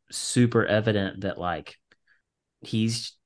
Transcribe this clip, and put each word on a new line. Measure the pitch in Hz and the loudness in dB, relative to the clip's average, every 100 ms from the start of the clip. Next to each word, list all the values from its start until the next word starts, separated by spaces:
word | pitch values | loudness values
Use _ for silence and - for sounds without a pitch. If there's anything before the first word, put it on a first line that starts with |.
| _ | _
super | - - 123 120 117 - | -10 -2 2 4 4 2
evident | 107 110 104 95 - | 2 2 2 0 -4
that, | 98 - | -6 -4
like, | 87 80 - - _ _ _ _ _ _ _ _ | -4 -4 -8 -20 _ _ _ _ _ _ _ _
he's, | - 110 113 117 - - | -4 0 0 -2 -8 -16